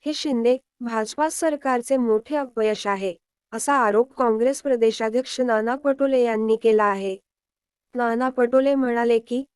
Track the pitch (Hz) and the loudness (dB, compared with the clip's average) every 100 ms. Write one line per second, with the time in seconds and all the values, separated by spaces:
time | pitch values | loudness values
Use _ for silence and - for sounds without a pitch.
0 | 294 302 311 247 233 254 _ _ 240 226 | -6 -6 -2 0 2 0 _ _ -6 -4
1 | 214 - 311 - 320 294 269 247 240 269 | -6 -2 -4 0 -2 -2 -2 -2 0 0
2 | 233 214 220 294 262 233 214 214 202 196 | 2 0 0 -4 -4 -2 -2 -2 -4 -4
3 | 190 170 _ _ _ 226 254 285 226 208 | -4 -8 _ _ _ -8 0 2 4 2
4 | 262 - 240 220 240 277 285 247 226 214 | 0 0 0 2 0 0 -2 2 2 0
5 | 220 226 254 - 254 220 220 262 285 269 | -4 -4 -4 -4 0 0 0 -2 -2 0
6 | 277 262 240 220 220 220 226 214 208 196 | 0 2 2 0 0 2 4 4 2 0
7 | 196 190 _ _ _ _ _ _ _ 247 | -6 -10 _ _ _ _ _ _ _ -4
8 | 240 226 262 262 240 262 269 277 254 233 | -2 0 -2 0 2 4 2 0 0 0
9 | 233 233 226 240 269 | 2 0 0 -6 -6